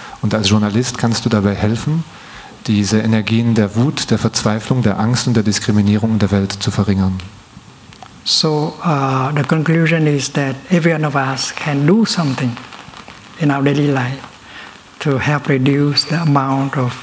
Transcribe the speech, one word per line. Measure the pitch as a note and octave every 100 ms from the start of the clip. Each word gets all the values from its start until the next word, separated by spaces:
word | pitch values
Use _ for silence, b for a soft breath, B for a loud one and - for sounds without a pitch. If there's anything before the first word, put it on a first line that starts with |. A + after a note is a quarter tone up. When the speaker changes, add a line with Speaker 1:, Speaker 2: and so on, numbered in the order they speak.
| B B
Speaker 1:
Und | G#2+
als | A2 F#2+
Journalist | G#2+ G#2 G#2+ B2+ -
kannst | A#2 A2
du | A2+
dabei | G#2+ G2+
helfen, | G2 G#2+ A#2 - D#3+ - B B B B B -
diese | G#2 G2 G#2+
Energien | A2 A2 G#2 A2+ A#2
der | A2+ G2+ G#2
Wut, | C#3 D3+ -
der | A2
Verzweiflung, | A2 - A2 A2 - C3
der | A2+ F#2
Angst | A2 B2 C3
und |
der | A2+
Diskriminierung | G#2 G2+ - G#2 G2+ G#2 A2
in | A2
der | G2
Welt | G2+ G2
zu | - -
verringern. | G2+ G2+ G2 F#2+ F#2 F#2 - - - - - - - - -
Speaker 2:
So, | - - D#3+ D3+ D#3 -
uh, | F3 C#3+ C3+ C3 C3 D3+
the |
conclusion | C3+ D#3+ D3+ E3 D#3+ E3 D3+
is | C#3+ C3
that | - C#3 C3 -
every | F3 E3
one | D#3 D3+
of |
us | C#3 C3+ C3 -
can | - D#3 C#3+ D3
do | G#3+ G#3+
something | - D3+ B2+ B2 A#2+ - - - - - - - -
in | D3+
our | C#3
daily | C#3 C#3+ D3
life | C3+ B2 C3+ - - B B B B B -
to | D3+ C3+
help | A#2+ D3 D3
reduce | C3+ C3+ C#3+ C#3+ C3 -
the | D#3
amount | D#3+ C#3+ C3+ C3+ C3+ C#3
of, | B2 -